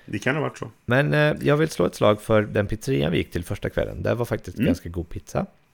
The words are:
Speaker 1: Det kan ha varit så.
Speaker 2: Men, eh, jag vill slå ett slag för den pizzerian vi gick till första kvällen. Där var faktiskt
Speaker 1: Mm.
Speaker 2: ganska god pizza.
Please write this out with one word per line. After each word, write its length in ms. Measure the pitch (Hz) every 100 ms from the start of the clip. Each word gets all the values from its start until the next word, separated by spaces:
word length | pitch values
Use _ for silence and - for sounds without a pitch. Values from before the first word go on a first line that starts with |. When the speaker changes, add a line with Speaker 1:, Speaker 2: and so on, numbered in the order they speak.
Speaker 1:
Det 140 | - 107
kan 160 | 127
ha 60 | 151
varit 160 | 127 -
så. 140 | 117 -
Speaker 2:
Men, 280 | - 127 147
eh, 220 | 147 151 -
jag 160 | 135 147
vill 120 | 160
slå 160 | -
ett 100 | -
slag 260 | - 113 107
för 200 | - 110
den 260 | 104 107 101
pizzerian 440 | 107 - 139 147
vi 60 | 165
gick 140 | -
till 120 | 87
första 260 | 85 - -
kvällen. 340 | - - -
Där 120 | 101
var 100 | 113
faktiskt 320 | 117 107 - -
Speaker 1:
Mm. 80 |
Speaker 2:
ganska 240 | 110 87 -
god 200 | 87 85
pizza. 360 | - - - 196 _ _